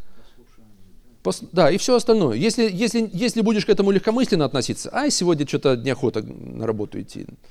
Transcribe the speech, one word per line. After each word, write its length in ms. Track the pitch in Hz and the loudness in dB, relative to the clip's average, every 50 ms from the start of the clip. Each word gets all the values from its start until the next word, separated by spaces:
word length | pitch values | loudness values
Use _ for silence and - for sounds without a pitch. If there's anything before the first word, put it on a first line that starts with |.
| - - - - - - - - - - - - 113 - - - - - - - - - - - - | -12 -12 -12 -14 -18 -20 -20 -20 -20 -20 -20 -20 -20 -20 -20 -20 -20 -20 -20 -20 -20 -20 -20 -8 -4
Пос-, 240 | 180 185 - - - - | -4 -4 -4 -8 -4 0
да, 180 | 180 170 139 | 2 4 4
и 80 | 175 208 | 4 2
все 180 | - - 254 | 2 2 2
остальное. 400 | 240 - - 226 220 180 131 104 | 2 4 4 4 4 4 2 2
Если, 340 | 117 165 226 - - 226 220 | 2 0 0 2 2 0 0
если, 380 | 180 170 240 220 202 233 226 202 185 | 2 0 0 0 0 0 -2 -2 -2
если 280 | 170 240 233 - 226 | -2 -2 0 0 2
будешь 240 | 214 220 226 214 - | 2 2 2 2 2
к 60 | - | 2
этому 200 | 202 - 196 196 | 2 4 4 2
легкомысленно 540 | 196 185 - 226 220 254 262 - 214 170 147 | 2 2 2 0 0 2 2 2 2 2 2
относиться, 460 | 127 - 135 117 - 131 - - - - | 2 0 -2 -2 -2 -4 -6 -8 -6 -4
«Ай, 180 | 240 285 294 | -2 0 0
сегодня 360 | - - 190 175 170 147 147 | 0 0 2 2 2 2 0
че-то 300 | - - 139 - 143 131 | -2 -2 0 2 2 2
неохота 460 | 120 117 135 127 - 135 113 - 110 110 | 2 0 -2 -2 -2 -2 -2 -2 -2 -6
на 440 | 117 - - - 127 123 117 113 | -8 -10 -14 -14 -12 -10 -6 -4
работу 340 | 113 110 104 107 - - 101 | -4 -4 -4 -6 -8 -8 -10
идти, 260 | 101 - - 98 - - - - - - | -12 -12 -12 -14 -14 -14 -16 -20 -20 -20